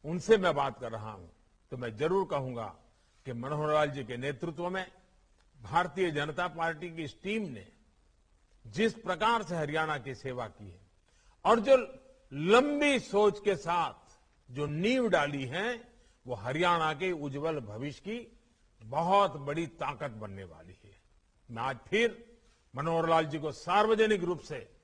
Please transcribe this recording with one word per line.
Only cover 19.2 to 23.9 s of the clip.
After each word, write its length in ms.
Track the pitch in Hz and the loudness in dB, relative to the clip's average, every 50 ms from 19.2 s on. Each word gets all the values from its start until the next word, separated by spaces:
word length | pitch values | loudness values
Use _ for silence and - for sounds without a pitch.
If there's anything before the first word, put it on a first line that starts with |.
| 202 175 131 | 4 4 0
बड़ी 300 | 151 139 139 147 160 170 | -4 -6 -4 -4 -4 -4
ताकत 440 | 156 - - 143 135 143 113 151 135 | -6 -6 -6 -6 -6 -6 -6 -8 -8
बनने 340 | 110 107 107 101 98 98 98 | -8 -10 -12 -10 -10 -12 -14
वाली 340 | 85 80 82 85 87 87 _ _ | -14 -16 -20 -20 -20 -20 _ _
है। 160 | 104 95 _ _ _ _ _ _ _ _ _ _ - | -20 -20 _ _ _ _ _ _ _ _ _ _ -12
मैं 120 | 117 113 | -8 -4
आज 140 | 120 135 135 | -4 -4 -4
फिर 640 | 113 - - 185 214 233 233 226 - - - - _ _ _ _ _ _ _ - | -6 -8 -2 0 2 2 2 0 -6 -20 -20 -20 _ _ _ _ _ _ _ -8
मनोहर 320 | 131 143 165 165 165 165 165 | -4 -2 0 0 0 2 4
लाल 180 | 165 160 160 | 4 4 4
जी 120 | 151 143 156 | 2 -4 -6
को 140 | 147 151 | -6 -6
सार्वजनिक 720 | 139 - - 170 180 208 214 220 | -8 -8 -4 2 4 4 6 4